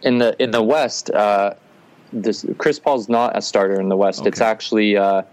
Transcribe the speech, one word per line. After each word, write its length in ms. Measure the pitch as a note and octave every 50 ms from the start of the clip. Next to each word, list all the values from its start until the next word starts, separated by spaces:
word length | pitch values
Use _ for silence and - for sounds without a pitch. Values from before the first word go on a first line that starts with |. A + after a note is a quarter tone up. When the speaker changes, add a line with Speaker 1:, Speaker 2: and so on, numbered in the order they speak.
Speaker 1:
in 160 | - C3+ B2 A#2+
the, 220 | A#2+ A2+ - -
in 80 | C3 A#2+
the 120 | A2 A#2
West, 480 | A2 A2+ D3 D#3 C3+ A2+ - - - -
uh, 440 | - - G#2 G#2 G2+ G2 G2+ G2+ - - _ _ _ _ _ _ _ _ - -
this, 320 | - A2+ F#2+ A2+ G2+ - - - - -
Chris 200 | - D#3 D3 -
Paul's 300 | - D3+ C#3 A#2+ G2+ A2+
not 280 | A#2 A#2 A#2+ A#2 -
a 40 | G#2
starter 400 | - - - G#2 G2 G2 G2 F#2+
in 80 | F#2+ F#2+
the 80 | F#2+
West. 300 | F#2+ G2 F#2+ F#2 - -
It's 140 | - - -
Speaker 2:
Okay. 100 | A#2+ A2
Speaker 1:
actually, 460 | A2 - - - A#2 G#2+ G#2+ G#2 G2+
uh, 260 | G2 G2 G2 G2 G2 - -